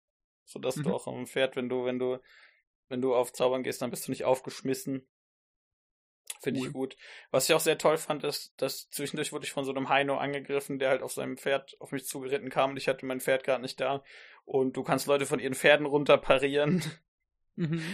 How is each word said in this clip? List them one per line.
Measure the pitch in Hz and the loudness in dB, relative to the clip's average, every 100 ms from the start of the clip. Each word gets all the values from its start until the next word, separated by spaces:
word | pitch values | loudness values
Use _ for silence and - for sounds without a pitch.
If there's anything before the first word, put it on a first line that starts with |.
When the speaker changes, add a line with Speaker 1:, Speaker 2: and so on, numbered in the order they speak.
| _ _ _ _ - | _ _ _ _ -18
Speaker 1:
sodass | - 131 139 | -8 -4 -2
du | 143 | -2
Speaker 2:
Mhm. | |
Speaker 1:
auch | 127 - | -2 -4
am | 127 123 | -8 -4
Pferd, | - 135 - | 0 0 0
wenn | 123 | -2
du, | 127 123 | -2 -2
wenn | 123 | 0
du, | 127 127 - - - _ _ _ - | -2 -4 -8 -20 -20 _ _ _ -10
wenn | 127 | -2
du | 131 120 | 2 2
auf | 123 | 2
Zaubern | - 127 127 | 2 2 2
gehst, | 123 - | -2 -4
dann | 123 | -6
bist | - - | -6 -6
du | |
nicht | 127 - | -2 0
aufgeschmissen. | 131 - - 131 131 - 135 - _ _ _ _ _ _ _ _ _ _ _ - - | 0 -2 -6 -4 -4 -4 -8 -8 _ _ _ _ _ _ _ _ _ _ _ -16 -10
Finde | - 127 | -6 -4
ich | 131 | -4
Speaker 2:
Cool. | |
Speaker 1:
gut. | 135 131 - - - - | -6 -8 -10 -20 -20 -4
Was | 131 - | 0 2
ich | 156 | 2
auch | |
sehr | 160 151 | 2 2
toll | 160 156 | 2 2
fand, | - 147 | -2 -4
ist, | 147 143 - - | -4 -6 -10 -4
dass | 135 - - | -4 -4 -8
zwischendurch | - 143 151 147 | -6 -6 -4 -6
wurde | 180 - | -6 -8
ich | |
von | - | -6
so | 135 | -4
einem | 135 131 | -2 2
Heino | 135 139 135 | 2 2 0
angegriffen, | 135 143 135 139 - 139 | -2 -4 -4 -4 -2 0
der | 131 | 2
halt | 135 | 0
auf | 123 | -2
seinem | - 131 131 | -6 -6 -6
Pferd | - 139 135 - | -2 -2 -2 -18
auf | - | -10
mich | 139 - | -8 -8
zugeritten | 143 131 139 127 | -8 -4 -4 -2
kam | 151 135 | 0 0
und | 139 | 0
ich | - | -2
hatte | 131 131 | -2 -2
mein | 127 | -2
Pferd | 135 131 | 2 2
gerade | - 127 | 2 0
nicht | 131 - | -2 -4
da. | 131 139 - - - - | -2 -2 -6 -20 -20 -20
Und | - 139 131 131 | -2 2 2 0
du | |
kannst | 131 139 - | 0 0 4
Leute | 143 139 | 2 2
von | - | -2
ihren | 123 131 | -2 4
Pferden | 156 147 147 | 6 6 6
runter | 147 143 143 | 2 6 6
parieren. | - 139 139 143 147 180 160 - _ _ _ _ _ - | 6 4 4 2 2 2 0 -8 _ _ _ _ _ -6
Speaker 2:
Mhm. | 165 165 160 | -2 -2 -4